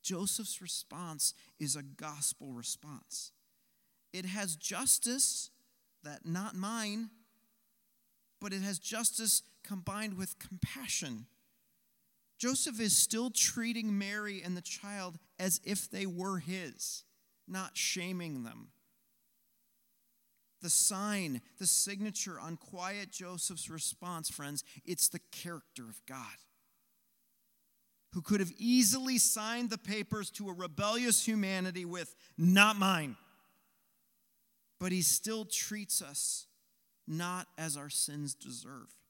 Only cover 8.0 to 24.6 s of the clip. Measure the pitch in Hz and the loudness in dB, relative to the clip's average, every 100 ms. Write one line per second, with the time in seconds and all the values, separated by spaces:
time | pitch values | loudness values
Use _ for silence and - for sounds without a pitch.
8 | _ _ _ _ 202 190 196 185 - 220 | _ _ _ _ -6 -4 -2 -4 -4 0
9 | 226 - 220 - - _ - 196 175 202 | 0 2 4 2 2 _ -10 -8 -6 -4
10 | 214 190 190 - - 185 - 269 254 - | -4 -4 -6 -8 -12 -4 -4 -4 -4 -4
11 | 139 110 123 _ _ _ _ _ _ _ | -4 -8 -10 _ _ _ _ _ _ _
12 | _ _ _ _ 240 262 311 220 220 - | _ _ _ _ 0 2 0 0 4 6
13 | - 226 247 - - 240 233 233 214 202 | 6 4 0 4 2 2 0 0 0 0
14 | 196 208 208 196 175 175 - - 202 202 | 0 -2 -4 -6 -4 -6 -6 -10 -8 -8
15 | 180 165 _ - 185 - - 196 - 190 | -8 -10 _ -4 0 0 0 -4 -2 -4
16 | 196 175 190 185 147 185 160 - - - | -4 -2 -2 -2 -2 -6 -6 -6 -6 -6
17 | - _ _ _ - 190 185 - - 185 | -12 _ _ _ -10 -8 -6 -2 -2 0
18 | 175 180 170 135 113 - - _ _ _ | -2 -4 -4 -6 -8 -12 -18 _ _ _
19 | _ _ _ _ _ _ _ _ _ _ | _ _ _ _ _ _ _ _ _ _
20 | _ _ _ _ _ _ 175 - - 190 | _ _ _ _ _ _ 2 4 4 2
21 | 208 202 170 123 - - 185 - 196 202 | 0 0 0 -4 -6 -2 2 4 2 -2
22 | 214 - 196 160 156 165 - 180 180 202 | -4 -4 -6 -6 -10 -10 -10 -6 -6 -6
23 | 196 - 180 180 - 170 - 156 - - | -8 -10 -8 -4 -4 -4 -10 -4 -6 -4
24 | 180 170 156 - 143 147 | -8 -6 -6 -6 -6 -6